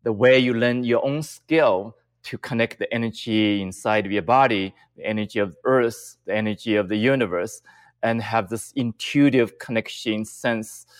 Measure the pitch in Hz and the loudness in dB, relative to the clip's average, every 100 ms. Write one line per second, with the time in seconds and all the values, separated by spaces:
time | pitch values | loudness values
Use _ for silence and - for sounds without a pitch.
0 | 117 104 123 131 127 117 120 123 123 120 | -6 2 6 6 4 2 2 0 2 0
1 | 139 143 151 - - 160 135 95 104 - | 0 -4 -6 -12 0 2 4 2 -4 -14
2 | _ _ - 117 - 117 117 - 104 117 | _ _ -14 -12 -6 -2 -2 -2 -6 -4
3 | 117 110 - 110 107 101 95 92 117 107 | -4 -6 -2 0 2 0 -4 -6 0 0
4 | 98 101 82 127 135 107 95 - _ - | 0 -2 2 4 4 2 -4 -8 _ -10
5 | - 107 104 110 101 - - 131 117 110 | -6 -4 -4 -2 -4 -2 0 2 2 -2
6 | - - - 104 107 104 117 104 95 107 | -16 -18 -6 -4 -2 -4 -2 0 0 0
7 | 117 135 110 87 101 - _ - _ _ | 2 2 0 -2 -6 -10 _ -20 _ _
8 | 113 113 104 113 95 113 - - 120 - | -2 -2 -2 -4 -2 -6 -8 -6 -6 -6
9 | - 147 143 131 113 - - 113 - - | -4 4 4 4 2 -2 -6 -6 -6 -8
10 | 117 107 110 - 127 113 110 - - | -6 -4 -6 -6 -4 -4 -6 -16 -20